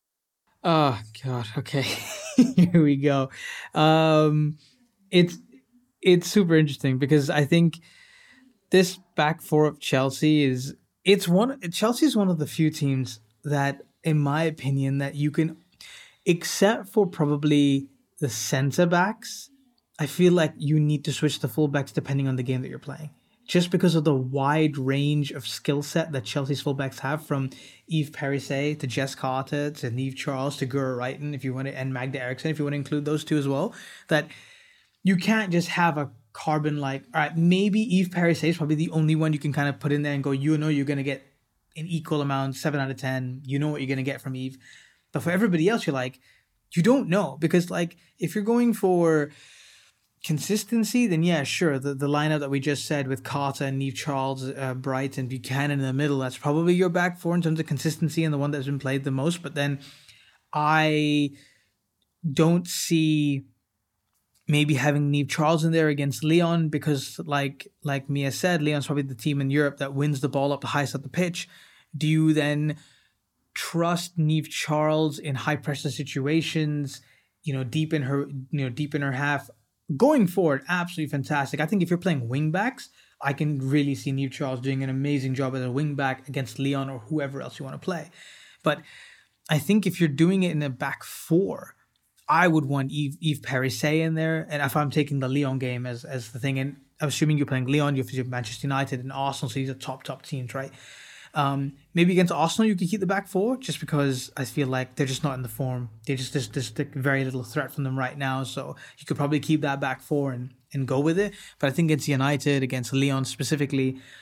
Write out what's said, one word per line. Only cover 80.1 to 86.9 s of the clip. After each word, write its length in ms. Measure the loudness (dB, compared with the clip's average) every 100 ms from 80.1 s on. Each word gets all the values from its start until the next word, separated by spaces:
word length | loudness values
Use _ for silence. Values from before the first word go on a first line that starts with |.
| 6 4
forward, 340 | 4 2 2 0
absolutely 420 | -4 -4 -6 -4
fantastic. 480 | -4 -2 -2 -2 -2
I 80 | 0
think 160 | 0
if 80 | 0
you're 80 | 0
playing 300 | 0 -2 -2
wing 240 | -2 -2
backs, 380 | 0 -2 -6 -14 _ _ -6
I 120 | -4
can 260 | -2 -2 -2
really 380 | 0 2 2 -2
see 160 | -4
Niamh 180 | -4 -4
Charles 300 | -4 -6 -4
doing 240 | -4 -2
an 40 | -2
amazing 460 | -2 0 0 0
job 220 | -2 -2 -2
as 80 |
a 60 | -4
wing 260 | -2 -2 0
back 320 | -2 -2 -6
against 320 | -8 -6 -4
Lyon 280 | -2 -2
or 120 | -4